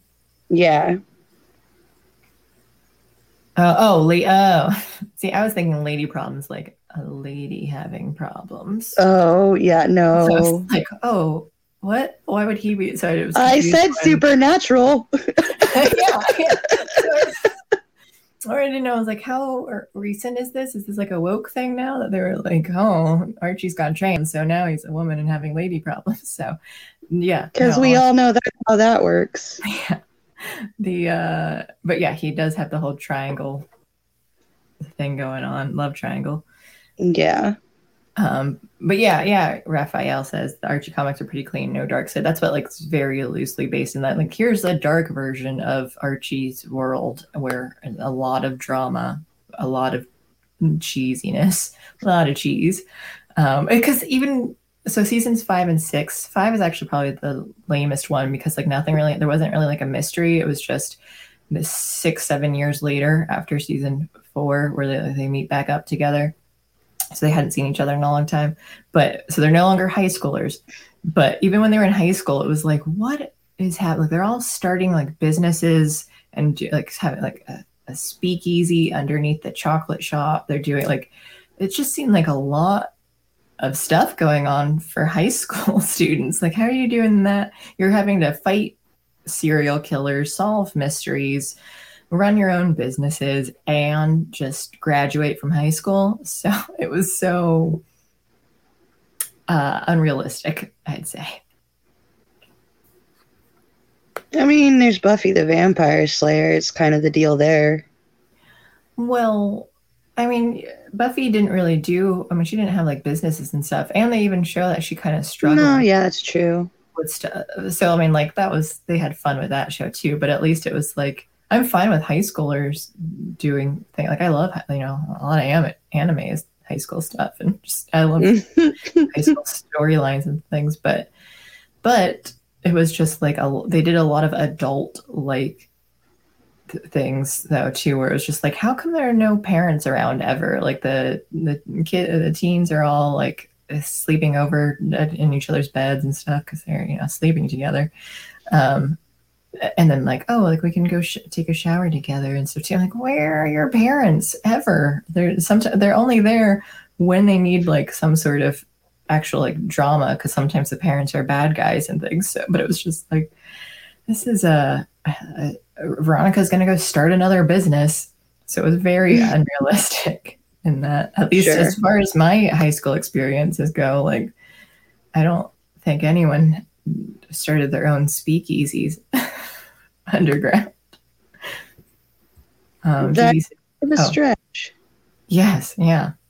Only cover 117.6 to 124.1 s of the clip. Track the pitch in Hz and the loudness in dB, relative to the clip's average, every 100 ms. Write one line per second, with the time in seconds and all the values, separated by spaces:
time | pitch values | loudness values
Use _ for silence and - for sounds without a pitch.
117.6 | 190 170 180 170 160 156 156 - 196 156 | -8 -2 2 4 4 2 0 -2 -2 -2
118.6 | 156 - - 170 139 156 147 135 131 135 | -4 -8 -4 -2 -2 -4 -4 -4 -4 -4
119.6 | - - - - 156 147 143 147 156 165 | -6 -6 -10 -6 -4 -2 -2 0 0 0
120.6 | - - 147 - 139 139 - _ _ 233 | -2 -6 -6 -4 -6 -6 -16 _ _ 0
121.6 | 247 180 208 156 - 151 208 - 147 143 | 2 2 2 2 0 -2 -2 -4 -4 -2
122.6 | 143 151 - - 160 - 175 - 147 143 | -4 -6 -10 -12 -12 -10 -12 -6 -2 -2
123.6 | 139 147 - - 151 | -2 -6 -10 -8 -4